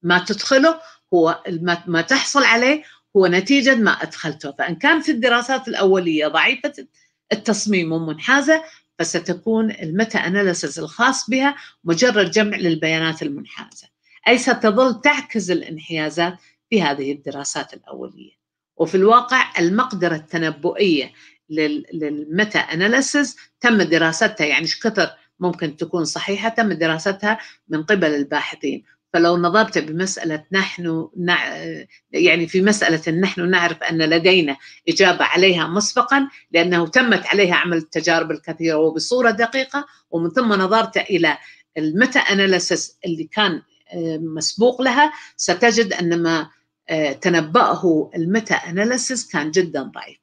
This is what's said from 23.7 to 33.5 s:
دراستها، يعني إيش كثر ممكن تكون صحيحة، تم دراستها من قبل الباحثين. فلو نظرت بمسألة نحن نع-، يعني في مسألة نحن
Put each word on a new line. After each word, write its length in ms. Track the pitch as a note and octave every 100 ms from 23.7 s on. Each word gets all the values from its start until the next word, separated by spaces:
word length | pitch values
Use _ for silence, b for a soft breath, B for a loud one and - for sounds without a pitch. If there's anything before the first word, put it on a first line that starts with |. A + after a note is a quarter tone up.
| A3
دراستها، 640 | D3+ D#3+ E3 D#3+ G#3+ - D3+
يعني 160 | C#3
إيش 180 | D#3 -
كثر 300 | A3+ G#3 E3 - b _
ممكن 360 | F3+ F3 D#3+ D3
تكون 280 | D#3+ F3
صحيحة، 440 | D#3 - - G3+ A3
تم 240 | A3+ A3
دراستها 680 | D#3+ D#3+ D#3+ G3 G3 G#3 G#3+ B B _
من 140 | D#3
قبل 320 | D#3+ F#3+ D#3+
الباحثين. 720 | D3 C#3 D3 - - C#3+ C#3 b b _
فلو 240 | E3+ E3+ F3
نظرت 420 | F3 G3+ A3 F3
بمسألة 680 | D#3 D#3 F#3+ - E3 D#3 -
نحن 560 | F#3+ F#3+ - F3 D#3+ - -
نع-، 400 | F3 E3+ B2+ D#3+ E3 D#3+ - b _
يعني 340 | D3+ E3 E3 E3
في 160 | F#3+
مسألة 560 | G3 G#3 - D#3+ D#3+ D#3+
نحن 320 | F#3+ F#3+ F3